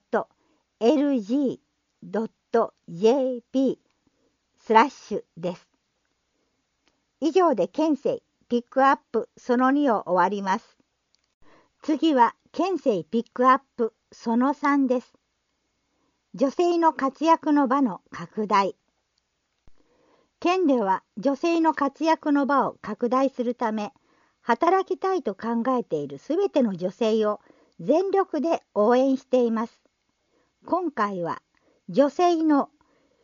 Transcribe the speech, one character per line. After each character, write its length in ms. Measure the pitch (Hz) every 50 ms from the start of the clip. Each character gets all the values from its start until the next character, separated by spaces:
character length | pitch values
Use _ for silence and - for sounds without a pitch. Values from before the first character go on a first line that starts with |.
| _ -
ト 160 | - 208 - _ _ _ _ _ _ _ _ _ _ -
エ 160 | 208 240 311
ル 240 | 269 294 285 277 247
ジ 140 | 196 185 240
ー 240 | 294 285 240 131 - _ _ _ _ _ _ _ -
ド 220 | - 175 185 202 226
ッ 60 | - _ _ _ _
ト 220 | - 233 208 - _ _ _ -
ジ 200 | 170 165 202 220
ェ 280 | 254 285 254 262 254
ー 60 | 240 - _
ピ 200 | - 262 269 247
ー 60 | 165 _ _ _ _ _ _ _ _ _ _ _ _ _ _ _ _ _ _
ス 80 | -
ラ 120 | 220 220 233
ッ 40 | -
シ 280 | - - - - 208
ュ 60 | 170 - _ -
で 180 | 165 165 175 180
す。 140 | - _ _ _ _ _ _ _ _ _ _ _ _ _ _ _ _ _ _ _ _ _ _ _ _ _ _ _ _ _ _ _ -
以 100 | 262 320
上 240 | 262 370 359 330 269
で 140 | 196 175 190
県 220 | - - 311 330
政 340 | 294 - - 196 - - _ _ _ _ _ -
ピ 100 | 240 240
ッ 60 | - -
ク 160 | - - 262
ア 80 | 269 277
ッ 40 | 269 _ _
プ 160 | - 226 - - _
そ 220 | - - - 247 240
の 120 | 254 262
二 200 | 277 294 294 277
を 140 | 220 190 -
終 80 | - 180
わ 120 | 180 175
り 140 | 190 208 202
ま 200 | 196 190 190 226
す。 180 | _ _ _ _ _ _ _ _ _ _ _ _ _ _ _ _ - - - _ _ _ _ _
次 320 | - - 311 262 320 330 294
は 200 | 254 233 226 - _ _ _
県 220 | - - 330 392 370
政 300 | 294 - 269 214 175 160
ピ 120 | - - 233
ッ 60 | 233 _
ク 140 | - - 247
ア 100 | 254 262
ッ 40 | 269 _ _ _
プ 160 | - 240 214 _ _ _ _
そ 240 | - - - 233 226
の 180 | 240 247 277 285
三 340 | - 285 285 285 285 269 240
で 140 | 247 247
す。 120 | - _ _ _ _ _ _ _ _ _ _ _ _ _ _ _ _ _ _ _ _ _ _ _ _ _ -
女 160 | 180 247 277
性 280 | - - 349 349 349 339
の 140 | 330 320
活 320 | 302 262 262 269 - - 294
躍 280 | 330 330 311 - 311
の 160 | 294 294 285 226
場 120 | 254 285
の 200 | 277 220 180 - _ -
拡 380 | - - 175 - - 214 214 190
大。 260 | 214 196 196 185 - _ _ _ _ _ _ _ _ _ _ _ _ _ _ _ _ _ _ - - - _ _ _ _ _ _ _ _ _ _ _ -
県 260 | - 339 359 381 370
で 140 | 277 269 240
は 240 | 214 190 185 - _ _ -
女 200 | - 180 269 277
性 240 | - - 339 339 339
の 140 | 320 320 302
活 280 | - 285 277 269 -
躍 300 | 302 330 320 320 - 302
の 120 | 285 285 285
場 220 | 240 285 269 214
を 100 | 160 - _
拡 260 | - - 214 - 240 233
大 220 | 240 262 277 262
す 120 | - - 240
る 100 | 240 240
た 160 | - 247 220
め、 220 | 214 214 208 190 _ _ _ _ _ _ _ _ _ _
働 440 | - - 233 - 339 339 370 381 370
き 140 | - 370 -
た 160 | - 381 381
い 80 | 359
と 120 | 277 220 190
考 260 | - - 226 233 233 226 262 254 247
え 60 | -
て 120 | - 170
い 120 | 151 147 135
る 100 | 139 139
す 180 | _ - 285
べ 120 | 359 403 -
て 140 | - 302
の 120 | 247 220 190
女 160 | 156 180 185
性 340 | - - 233 220 220 220 214
を 140 | 208 208 - _ _ _ _ _ _ _ -
全 320 | 165 180 285 339 392 392
力 300 | 370 392 370 - - 302
で 220 | 254 330 330 - _ _ -
応 220 | 208 208 220 240
援 200 | 254 262 277 262
し 100 | 254 -
て 180 | - - 254 240
い 80 | 226
ま 160 | 226 220 233 -
す。 120 | _ _ _ _ _ _ _ _ _ _ _ _ _ _ _ _ _ _ -
今 240 | - 320 349 370 320
回 320 | 277 - 208 208 196 180
は 180 | 170 160 - - _ _ _ _ _ _ _ _ _ -
女 220 | 170 214 277 285
性 320 | - - 359 349 349 320
の 260 | 320 311 294 277 220 - _ _ _ _ _ _ _ _ _ _